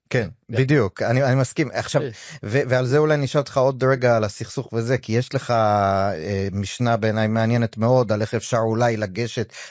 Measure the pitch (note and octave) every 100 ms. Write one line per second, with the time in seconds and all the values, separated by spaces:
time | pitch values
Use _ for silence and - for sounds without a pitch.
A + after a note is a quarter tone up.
0 | - B2+ F#2+ - - - C3 D3 G2 -
1 | G#2 B2 C#3 C3 B2+ - C3+ G#2 - C#3+
2 | C#3+ A2 - D3+ G#2 B2+ B2+ B2+ B2+ D3
3 | D#3 D3+ C#3 D3+ C#3 C#3 C3 C3 C3 C3+
4 | B2 A#2 G#2 - G#2+ - A#2+ A2+ A2+ C3
5 | - A2+ B2 C3+ - A#2 G#2+ G#2 G2 G2
6 | G2 E2+ E2 G2 G2 G2 G2 - A#2+ A#2
7 | A2 A2 A2 A2+ A2+ A#2+ A2+ A2 A2+ B2+
8 | A2 G#2 A2 A#2 - A#2+ A2+ A2+ A#2+ A2
9 | G#2 F#2 A#2 - G#2+ - -